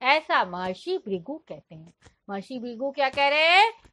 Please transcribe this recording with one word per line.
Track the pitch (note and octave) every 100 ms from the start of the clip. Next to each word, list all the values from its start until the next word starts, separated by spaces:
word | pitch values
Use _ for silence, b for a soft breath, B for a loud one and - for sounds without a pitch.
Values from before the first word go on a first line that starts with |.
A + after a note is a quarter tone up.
ऐसा | B3+ D4+ - D4+ F#3+
महर्षि | F3+ F#3 F#3 F4 F#4
भृगु | G#3 F#3+ E3 D#4
कहते | - D#3 - D#3+
हैं। | E3 _ b b -
महर्षि | G3 F#3+ B3+
भृगु | A#3+ A3+ C4+
क्या | C#4 C4+
कह | C#4 C#4
रहे | D4 D#4+
हैं | F4+ A4+ A4 -